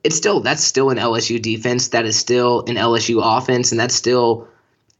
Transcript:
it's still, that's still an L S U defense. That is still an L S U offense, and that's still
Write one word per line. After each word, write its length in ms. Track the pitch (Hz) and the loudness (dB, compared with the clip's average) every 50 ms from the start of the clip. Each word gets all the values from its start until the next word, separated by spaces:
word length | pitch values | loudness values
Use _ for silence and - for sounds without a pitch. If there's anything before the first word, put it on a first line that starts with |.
| - | -2
it's 120 | 117 - | -2 -2
still, 240 | - - 208 185 143 | 0 0 0 0 0
that's 220 | 101 127 151 147 | 0 0 -2 0
still 280 | - - - 131 135 135 | -2 0 2 2 2 2
an 80 | 131 110 | 2 0
L 180 | 107 120 113 | 0 -2 -2
S 140 | 113 110 - | -2 -2 -2
U 80 | 117 117 | -4 -4
defense. 500 | 107 113 110 110 117 123 123 123 123 - | -2 -4 -6 -4 -2 -2 -2 -2 -2 0
That 160 | - 117 117 | -2 -2 0
is 140 | 110 104 - | 0 -2 -2
still 460 | - - 123 123 120 123 120 113 - | 0 0 2 2 2 2 2 0 -2
an 100 | - 120 | -4 -4
L 180 | 117 110 117 117 | 0 0 2 2
S 140 | 113 - - | 2 0 0
U 120 | 117 110 | 0 2
offense, 480 | - 113 110 127 127 - 127 120 123 - | 2 2 2 2 2 0 0 0 0 0
and 80 | 113 113 | 0 0
that's 140 | 117 - - | -2 -2 -2
still 520 | - - 117 123 123 120 117 113 113 - - _ _ _ _ _ _ _ _ _ _ | -2 0 2 2 2 2 2 0 -2 -4 -14 _ _ _ _ _ _ _ _ _ _